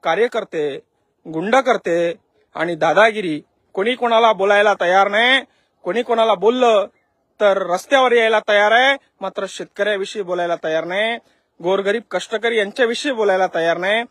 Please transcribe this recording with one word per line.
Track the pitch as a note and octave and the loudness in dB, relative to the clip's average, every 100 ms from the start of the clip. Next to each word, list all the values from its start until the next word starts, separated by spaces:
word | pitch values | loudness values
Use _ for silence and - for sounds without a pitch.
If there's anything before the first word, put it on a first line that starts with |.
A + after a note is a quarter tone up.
कार्यकर्ते, | F3 E3+ A#3+ A3+ G3 E3 D3 C3+ _ _ _ _ E3+ | -2 0 0 -2 -8 -6 -6 -6 _ _ _ _ -10
गुंड | D#3+ F#3+ B3+ | -8 0 0
करते | C4 G#3 - E3+ E3+ E3 _ _ _ - | 2 -2 0 -2 -2 -4 _ _ _ -8
आणि | E3 E3 | -6 -2
दादागिरी, | E3 D#3+ A3+ G#3+ F#3 D3+ - _ _ - | 0 4 2 2 -6 -8 -10 _ _ -4
कोणी | G#3 B3 | -4 -2
कोणाला | A#3 A3+ A3+ | 0 2 2
बोलायला | G3+ G3 G3+ G#3 G3 | 2 2 2 2 2
तयार | F3 F#3 G3 | 2 2 2
नाही, | G#3 A#3+ C4 B3+ _ _ _ - | 2 2 0 -2 _ _ _ -6
कोणी | G#3 | -6
कोणाला | A#3+ A3+ A3+ | -2 0 2
बोललं | G3 G3+ B3+ A#3+ G#3+ G3+ _ _ _ _ _ | 2 2 2 4 2 0 _ _ _ _ _
तर | G#3 F#3+ F3+ | 0 2 -2
रस्त्यावर | F3+ - C#4 B3+ | -6 0 2 4
यायला | A#3 A3+ A3 G#3+ | 4 2 0 2
तयार | G#3 G#3 | 2 4
आहे, | A3+ C4 C#4 _ _ | 4 2 0 _ _
मात्र | F#3+ G3+ F#3+ | -10 -8 -10
शेतकऱ्याविषयी | - E3+ - G3+ G3+ G3 A3 | -10 -14 -6 -4 -2 -6 -8
बोलायला | F3+ F3 F3 E3 | -6 -4 -2 -4
तयार | E3 D#3+ | -2 -4
नाही, | E3 F#3+ A3 A#3 _ _ _ _ | -4 -4 -4 -6 _ _ _ _
गोरगरीब | E3+ G3 G3 A3+ - | -2 -2 0 -4 -4
कष्टकरी | F#3 - A3 A#3 A3+ | -8 -4 -4 -2 -2
यांच्याविषयी | G3 G#3 A#3 A#3+ D4 | -4 0 -2 0 -4
बोलायला | A#3+ G3+ F#3+ F#3 F3 | -2 0 2 0 0
तयार | E3 E3 | -2 -2
नाही. | F#3 A3 A#3+ | -2 -2 -4